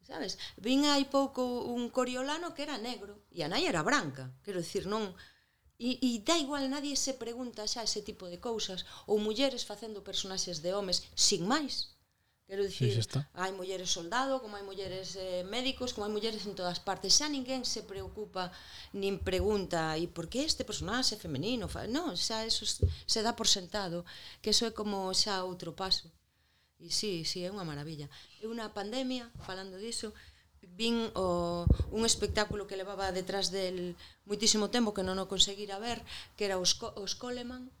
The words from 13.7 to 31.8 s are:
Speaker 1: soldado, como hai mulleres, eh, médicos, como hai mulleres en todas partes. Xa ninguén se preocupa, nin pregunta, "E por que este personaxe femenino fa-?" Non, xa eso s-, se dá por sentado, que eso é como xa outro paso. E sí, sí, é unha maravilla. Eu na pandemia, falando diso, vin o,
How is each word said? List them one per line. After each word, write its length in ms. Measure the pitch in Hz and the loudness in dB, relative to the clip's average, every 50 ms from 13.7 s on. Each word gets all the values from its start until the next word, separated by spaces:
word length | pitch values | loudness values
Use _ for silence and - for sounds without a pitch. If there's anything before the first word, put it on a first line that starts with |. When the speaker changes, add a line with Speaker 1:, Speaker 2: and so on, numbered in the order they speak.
| 190 185 185 180 - | -4 -4 0 0 0
Speaker 1:
soldado, 480 | 185 170 165 214 240 262 269 269 262 | 0 0 0 2 2 2 2 2 0
como 160 | 240 214 208 202 | -2 -4 -8 -8
hai 80 | 196 | -8
mulleres, 480 | 196 190 185 190 185 180 190 185 180 - 196 | -8 -8 -6 -6 -4 -4 -6 -6 -6 -6 -6
eh, 240 | 185 185 180 180 180 | -4 -2 -2 -2 -2
médicos, 480 | 190 208 240 254 269 262 - 254 240 - | -2 -2 0 0 0 0 0 -4 -4 -2
como 160 | - 208 208 | -2 -2 -2
hai 20 | |
mulleres 380 | 214 208 202 226 214 214 185 208 | -2 0 0 -2 -2 -2 -6 -6
en 80 | 190 - | -4 -2
todas 240 | 180 180 180 170 | -2 -2 -2 -2
partes. 320 | - - 190 185 - 196 - | -2 -4 -4 -2 2 4 4
Xa 160 | - 285 302 | 4 4 2
ninguén 320 | 294 269 254 247 262 262 | 0 -2 -2 -2 -2 -2
se 240 | 247 - - 226 202 | -2 -2 -4 -4 -6
preocupa, 640 | - 196 196 190 185 - 214 208 - - 185 180 175 180 - - - - - - - - 202 | -8 -10 -10 -10 -10 -8 -10 -10 -6 -4 -4 -4 -4 -6 -12 -16 -16 -16 -16 -16 -10 -6 -2
nin 240 | 196 196 196 - | 0 0 0 0
pregunta, 720 | - - 185 185 180 208 214 202 185 - - 165 160 160 156 156 | 0 0 2 4 4 4 4 4 2 2 2 2 2 2 2 0
"E 80 | 170 170 | -2 -2
por 160 | - - 165 165 - | -2 -6 -6 -2 0
que 80 | 240 294 320 | 0 2 2
este 160 | - - - | 2 0 0
personaxe 480 | - - 147 151 175 214 247 254 - 220 - | -4 -4 -4 -2 0 0 2 2 2 0 0
femenino 480 | - 175 147 123 156 214 254 240 190 160 | -6 -4 -2 -2 0 0 0 0 -2 -4
fa-?" 160 | - 156 - | -4 -6 -4
Non, 320 | 202 233 294 359 311 185 - | -2 -2 0 0 0 -2 0
xa 320 | - - 226 220 220 226 | -2 0 0 -2 0 0
eso 160 | 226 - 220 | 0 0 0
s-, 160 | - - - - - - - - | -2 2 4 4 4 4 2 0
se 160 | - - 226 | 0 2 4
dá 160 | 208 226 240 - | 4 2 0 4
por 80 | 220 | 6
sentado, 560 | - - 202 180 170 - 214 196 180 165 175 175 - - - - - - - | 6 6 6 4 -2 -2 -2 0 0 -2 -4 -6 -8 -14 -16 -14 -16 -16 -4
que 80 | - 214 | 0 4
eso 160 | 208 - 240 | 4 4 4
é 80 | 226 226 | 2 -2
como 400 | - 214 208 202 196 190 185 190 | -2 -2 0 0 0 0 2 2
xa 320 | 190 - 214 202 190 185 | 2 4 4 2 0 0
outro 320 | 185 180 180 175 170 165 - | -2 -4 -6 -8 -8 -6 -4
paso. 320 | 190 190 190 - - 165 _ _ _ _ _ _ _ _ _ _ _ _ _ _ | 0 0 0 0 0 -10 _ _ _ _ _ _ _ _ _ _ _ _ _ _
E 80 | 165 170 | -8 -2
sí, 320 | - - - 214 185 165 160 | -2 0 0 0 0 0 -2
sí, 220 | - - 185 175 | -2 -4 -2 -4
é 80 | 180 202 | -4 -4
unha 100 | 208 185 160 | -4 -4 -4
maravilla. 420 | 147 143 147 156 160 147 147 - - - - - - - | -4 -6 -6 -6 -8 -8 -10 -12 -12 -18 -20 -20 -18 -10
Eu 80 | - 220 226 233 | -8 -6 -6 -4
na 160 | 220 214 - | -6 -6 -4
pandemia, 560 | 208 196 208 226 262 269 254 254 254 240 240 - - - | -4 -4 -2 -2 -2 0 0 -2 -4 -4 -8 -14 -14 -10
falando 320 | - 185 185 190 196 185 185 | -8 -8 -8 -8 -10 -10 -8
diso, 340 | 202 233 226 - - 214 214 - - - - - _ _ _ - - | -8 -6 -6 -4 -6 -6 -10 -12 -20 -20 -20 -20 _ _ _ -20 -20
vin 480 | 180 180 180 226 226 233 233 226 226 - | -20 -4 0 2 4 4 4 2 0 0
o, 560 | - 190 185 175 175 175 170 175 175 175 170 - - | 2 2 4 4 4 2 2 0 0 6 6 6 6